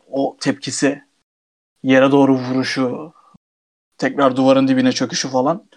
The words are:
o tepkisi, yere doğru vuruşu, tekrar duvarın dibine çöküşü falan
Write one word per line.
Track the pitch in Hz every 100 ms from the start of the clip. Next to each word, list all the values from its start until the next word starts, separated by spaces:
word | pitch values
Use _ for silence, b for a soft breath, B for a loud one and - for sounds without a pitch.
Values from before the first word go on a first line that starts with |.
| _
o | 135 135 -
tepkisi, | 143 - - - 139 - _ _ _ _ _ _ _ _
yere | 131 131 135
doğru | 143 135 131
vuruşu, | 123 127 127 - 127 123 156 _ b _ _ _ _ _ _ _
tekrar | 139 277 277 254
duvarın | 262 262 262
dibine | 262 254
çöküşü | 233 262 175 131
falan | 127 135 180 -